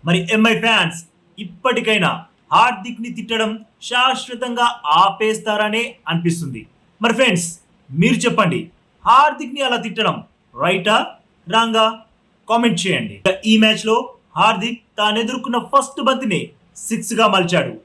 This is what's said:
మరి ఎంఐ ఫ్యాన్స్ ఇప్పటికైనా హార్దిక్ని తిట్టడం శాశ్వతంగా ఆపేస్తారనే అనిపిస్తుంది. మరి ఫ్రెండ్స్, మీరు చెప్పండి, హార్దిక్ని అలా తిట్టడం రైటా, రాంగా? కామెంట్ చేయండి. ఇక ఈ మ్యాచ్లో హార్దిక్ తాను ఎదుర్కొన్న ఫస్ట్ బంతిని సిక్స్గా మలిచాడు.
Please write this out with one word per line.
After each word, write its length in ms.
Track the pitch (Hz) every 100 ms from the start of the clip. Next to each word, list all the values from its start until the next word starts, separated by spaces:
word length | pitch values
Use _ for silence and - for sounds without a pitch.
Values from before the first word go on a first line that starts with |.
మరి 220 | 147 175 -
ఎంఐ 280 | 220 226 214
ఫ్యాన్స్ 440 | 226 214 165 - - _ _ -
ఇప్పటికైనా 840 | 190 - 254 240 220 214 160 - - _ _
హార్దిక్ని 600 | 160 240 208 226 247 240
తిట్టడం 460 | - 208 226 220 220 - _
శాశ్వతంగా 960 | - 247 262 254 - 240 254 240 240 - 147
ఆపేస్తారనే 1080 | 160 196 196 220 220 220 208 214 220 233 - -
అనిపిస్తుంది. 580 | 170 170 170 143 117 - _ _ _
మరి 100 | 226
ఫ్రెండ్స్, 460 | 233 254 175 - - _ _ _
మీరు 220 | 139 220
చెప్పండి, 560 | 247 240 196 185 123 - _ _ _ -
హార్దిక్ని 540 | 247 294 294 262 277
అలా 160 | 269 240
తిట్టడం 460 | 226 185 202 123 - _ _ 120
రైటా, 440 | 160 190 190 233 - - _ _ -
రాంగా? 520 | 220 226 220 220 226 - _ _ _ -
కామెంట్ 380 | 233 233 170 180
చేయండి. 340 | 139 110 98 190
ఇక 80 | 190 220
ఈ 120 | 220
మ్యాచ్లో 520 | 214 220 220 233 262 - _ 156
హార్దిక్ 460 | 208 202 226 240 _ -
తాను 200 | 214 214
ఎదుర్కొన్న 400 | 226 262 - 240
ఫస్ట్ 440 | 240 277 269 -
బంతిని 460 | 262 262 262 160 117 _ _ -
సిక్స్గా 500 | - 226 - 220 220
మలిచాడు. 460 | 196 170 170 135 -